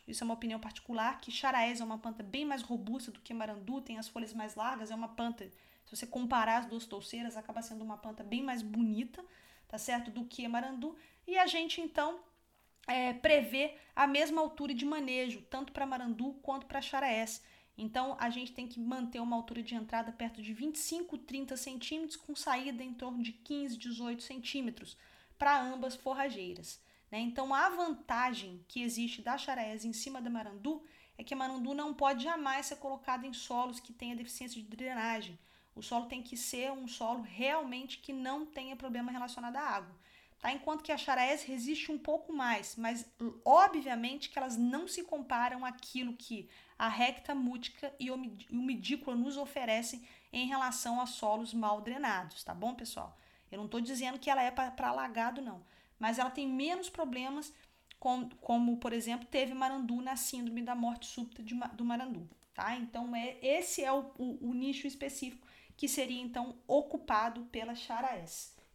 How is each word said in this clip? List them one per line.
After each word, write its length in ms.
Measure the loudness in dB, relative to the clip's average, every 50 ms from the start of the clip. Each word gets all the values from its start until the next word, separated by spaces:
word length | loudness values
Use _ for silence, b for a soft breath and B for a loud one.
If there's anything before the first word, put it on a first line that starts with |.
| -10 -8
isso 160 | -6 -4 -2
é 20 |
uma 60 | -2 -2
opinião 260 | -2 -2 -4 -4 -4
particular, 600 | -6 -8 -10 -10 -8 -4 -2 0 2 2 0 -2
que 100 | -4 -8
Charaés 520 | -4 0 2 4 6 6 4 4 2 0 -4
é 20 |
uma 140 | -4 -4 -6
planta 240 | -6 -6 -6 -6 -6
bem 240 | -6 -4 -2 -2
mais 160 | 0 -2 -2 -2
robusta 480 | -2 -2 -2 -2 -2 -4 -4 -4 -8
do 100 | -12 -14
que 140 | -12 -8 -6
Marandu, 480 | -4 -4 -4 -6 -6 -6 -4 -4 -4 -4
tem 160 | -6 -8 -8
as 100 | -8 -6
folhas 240 | -6 -6 -6 -4 -4
mais 220 | -6 -6 -6 -4
largas, 360 | -2 -2 -2 -2 -2 -4 -6
é 40 | -4
uma 140 | -4 -6 -4
planta, 420 | -4 -2 -2 -2 -2 -4 -8 -14 -14 B B B B B B
se 100 | B -10
você 120 | -8 -8
comparar 540 | -4 -4 -2 0 4 4 6 6 6 6 4
as 60 | 4
duas 200 | 0 -4 -6 -6
touceiras, 500 | -6 -8 -10 -8 -8 -6 -6 -6 -6 -6
acaba 240 | -8 -8 -8 -6 -6
sendo 240 | -6 -6 -8 -8 -8
uma 140 | -8 -8 -8
planta 260 | -8 -10 -10 -10 -6
bem 180 | -2 -2 0 0
mais 200 | 0 -2 -2 -2
bonita, 600 | 0 4 6 6 6 6 4 0 -2 -4 -12 -14 B B B B B B B B B
tá 80 | -8
certo, 340 | -6 -2 0 0 0 0 -2
do 140 | -4 -4 -6
que 240 | -6 -6 -4 -2 0
Marandu. 480 | 0 0 0 -2 -4 -4 -4 -4 -6 B B B B B B
E 100 | 2 6
a 100 | 6 6
gente, 340 | 6 6 2 0 0 -2 -2
então, 400 | -4 -2 2 2 2 2 0 -4 -10 -18 _ _ _ _ _ _ _ _ _ _ -4 0
é, 240 | 0 2 2 2 2
prevê 640 | 6 8 10 10 10 8 6 2 2 2 2 0 B B B B
a 120 | B 6
mesma 340 | 8 8 6 6 6 6 4
altura 340 | 2 2 0 -2 -2 -2 0
de 100 | 0 2
manejo, 580 | 2 2 0 0 0 0 0 0 0 -2 -6 -8
tanto 300 | -8 -6 -6 -6 -4 -2
pra 140 | -2 -2
Marandu 480 | 0 0 -2 -2 -2 -2 0 -2 -2 -4 -4 -4
quanto 240 | -4 -4 -4 -4
pra 140 | -4 -4 -4
Charaés. 600 | -2 0 0 2 2 4 4 2 2 0 -4 -8 B B B B B B B B
Então, 380 | -6 -2 0 0 0 0 0 0
a 100 | 0 0
gente 220 | 0 -2 -4 -8 -8
tem 140 | -8 -10
que 140 | -8 -6 -4
manter 400 | -2 -2 -2 -2 -2 -4 -4 -2
uma 160 | -2 0 0
altura 260 | 0 -2 -2 -6 -6 -6
de 120 | -4 -4
entrada 360 | -6 -4 -2 -2 -2 -2 -2
perto 320 | -4 -4 -4 -6 -6 -6 -8
de 100 | -8 -6
vinte 220 | -4 -2 -2 -2
e 40 | -2
cinco, 380 | -2 -2 -2 -2 -4 -4 -6
trinta 400 | -8 -8 -6 -6 -4 -4 -4 -4
centímetros, 600 | -6 -6 -6 -6 -6 -6 -4 -4 -2 -4 -4 -6
com 180 | -8 -10 -8 -8
saída 480 | -2 0 2 2 2 0 -2 -4 -4 -6
em 100 | -6 -8
torno 300 | -6 -6 -4 -2 -2 -2
de 100 | -2 -4
quinze, 440 | -6 -6 -4 -2 -2 -2 -2 -4
dezoito 460 | -4 -6 -6 -4 -4 -2 -4 -4 -4 -6
centímetros 720 | -10 -10 -8 -6 -4 -2 -2 -2 -2 -4 -6 -10 -16 -16 B B B B B B B B B
pra 220 | 6 8 8 8
ambas 340 | 6 2 -2 -2 -2 -4 -4
forrageiras, 880 | -2 -2 0 2 2 2 0 0 -4 -6 -6 -6 -8 -10 -12 -14 -14 b b b b b b
né? 100 | -4 -2
Então, 340 | -2 -2 0 0 2 4 6
a 140 | 6 6 6
vantagem 920 | 6 4 2 0 0 -2 -2 0 2 4 4 2 2 -2 -6 -8 -10 -12 -12
que 160 | -8 -4 -2 -2
existe 400 | 0 0 0 0 -2 -2 -4 -2
da 160 | -2 -2 -2
Charaés 460 | -2 -2 -2 -2 -2 -4 -4 -4 -4
em 80 | -4 -4
cima 280 | -4 -6 -6 -6 -6
da 80 | -4 -2
Marandu 540 | -2 -4 -4 -6 -8 -6 -2 -2 -2 -2 B B B B B B B
é 60 | B -8
que 100 | -6 -4
a 40 |
Marandu 380 | -2 -2 -2 -2 -2 -2 -2 0
não 200 | 0 -2 -2 2
pode 300 | 4 4 4 4 4 2
jamais 420 | 0 0 0 0 0 0 0 -2
ser 100 | -4 -6
colocada 500 | -6 -6 -6 -6 -4 -2 -2 -2 0 -2
em 60 | -4 -8
solos 460 | -8 -6 -2 0 0 0 0 -2 -6
que 140 | -12 -14 -12
tenha 240 | -10 -8 -6 -6
deficiência 440 | -6 -6 -8 -8 -10 -10 -10 -10 -10
de 80 | -10 -10
drenagem. 680 | -8 -6 -6 -4 -2 0 0 0 0 -2 -4 -6 -10 -14 b b b b b b b
O 80 | -12 -6
solo 240 | -2 -2 -2 -2
tem 160 | -2 -6 -8 -8
que 140 | -8 -6
ser 360 | -4 -4 -2 -2 0 -2 -2 -2
um 160 | -4 -6 -8
solo 340 | -6 -2 0 0 0 0 -2
realmente 760 | -6 -2 0 2 4 4 2 2 0 -4 -6 -6 -8 -10 -10
que 140 | -8 -6 -4
não 320 | -4 -2 -2 -2 -2 -4
tenha 300 | -6 -8 -8 -8 -8 -8
problema 380 | -8 -4 -4 -2 -2 -2 -2 -2
relacionado 440 | -4 -4 -6 -6 -6 -6 -4 -2
à 60 | -2 0
água, 340 | 0 0 0 -2 -6 -14 B B B B B B B B B
tá? 140 | -2 0 0
Enquanto 300 | 0 0 0 -2 0 0
que 100 | 0 0
a 60 | 0
Charaés 440 | 2 2 4 6 6 6 4 2 0
resiste 460 | -2 -4 -2 0 0 0 0 -2 -2
um 80 | -4 -2
pouco 340 | 0 2 2 2 0 -2 -2
mais, 440 | 0 2 2 2 2 0 -4 -6
mas, 340 | -2 0 0 0 -2 -4 -10 -8 -6 -4 -4 -4 2 8
obviamente, 840 | 10 12 12 12 10 8 4 0 0 0 0 0 -2 -4 -4 -6 -6
que 100 | -4 -2
elas 180 | -2 0 2
não 300 | 4 4 4 2 0 -2
se 160 | -4 -4 -6 -4
comparam 600 | -4 -4 -4 -2 0 2 2 2 2 0 -2 -4
àquilo 500 | -6 -6 -8 -10 -8 -4 -4 -2 -2 -4
que 340 | -6 -8 -8 -8 -8 -8 B B B B B B
a 120 | B 0 2
recta 460 | 4 4 4 4 2 0 -4 -2 0
mútica 600 | 0 0 0 -2 -2 -6 -8 -8 -6 -8 -6 -6 -6
e 100 | -6 -4
o 60 | -4
mid-, 300 | -4 -6 -8 -10 -12 -8 -4
e 60 | -2
o 60 | 0 0
midícula 520 | 0 0 0 0 0 -2 0 0 0 2
nos 220 | 2 2 2 0
oferecem 680 | -2 -2 -2 -2 0 2 4 4 4 2 0 -6 -8 B B B B B B B
em 140 | -2 0
relação 540 | 0 2 2 2 2 0 0 0 0 2 0
a 60 | 0
solos 460 | 0 -2 -2 0 2 2 2 0 0 0
mal 280 | 2 2 4 2 2
drenados, 640 | 0 -2 -2 0 0 2 2 0 -2 -4 -8 -10 -8
tá 120 | -8 -6
bom, 200 | -2 -2 -2 -2
pessoal? 420 | -4 -6 -8 -8 -8 -8 -8 -10 b b b b b b b -10
Eu 60 | -8
não 100 | -6 -4
tô 120 | -2 -2
dizendo 380 | -2 -2 -2 -2 -2 -4 -4 0
que 120 | 2 4
ela 120 | 4 6 4
é 80 | 4
pra, 200 | 2 0 -2 0
pra 180 | 0 2 2 2
alagado, 540 | 2 2 0 0 0 2 2 2 0 -2 -4
não, 200 | -6 -8 -10 -12 b b b b b b b
mas 200 | 2 2 4 4
ela 120 | 2 2
tem 180 | 0 0 0 0
menos 400 | 2 2 2 2 2 0 -2 -4
problemas 640 | -4 -2 -2 -2 -2 -2 -2 -2 -4 -4 -6 -8 -12 B B B B B B B -10 -2
com, 300 | 2 2 2 2 0 -4 -8 -6
como, 380 | 0 4 4 6 6 6 4 2
por 140 | 2 0 0
exemplo, 340 | 0 0 0 -2 -4 -4 0
teve 220 | 2 2 2 2 2
Marandu 460 | 2 2 2 2 0 0 0 0 0
na 160 | 0 -2 -2
síndrome 460 | -2 -2 -2 -2 -2 -2 -2 -2 -2 -2
da 120 | -2 0
morte 320 | 0 2 0 0 -2 -6
súbita 360 | -8 -6 -6 -6 -6 -6 -10 -8
de 120 | -4 -4
ma-, 120 | -4 -4 -4
do 160 | -4 -2 0
Marandu, 440 | 0 0 0 0 -2 -4 -6 -6 -10 -14 -20 -20 -12 -6
tá? 200 | -4 -2 -2 -2
Então, 400 | -2 -4 -6 -6 -4 -4 -2 -2
é, 240 | -2 -2 -4 -4 0 2
esse 420 | 4 4 4 4 0 -2 0 2
é 80 | 4 4
o, 180 | 2 2 -2 -6 -4
o, 300 | -4 -2 -2 -2 -2 0
o 60 | 0
nicho 320 | 2 2 2 0 0 -2
específico 600 | -4 -4 -4 -4 -4 -4 -4 -6 -6 -8 -10 -16 B B B B B B
que 120 | B 0 0
seria, 320 | 2 2 0 0 0 -2
então, 380 | -4 -2 -2 -2 -2 -4 -6 -8 0
ocupado 760 | 4 6 6 6 4 0 -4 2 4 4 4 4 4 0 -4 -8
pela 280 | -8 -6 -6 -4 -4 -6
Charaés. 800 | -6 -6 -4 -2 0 0 0 -2 -2 -6 -8 -10 -10 -10 -12 -14 b b b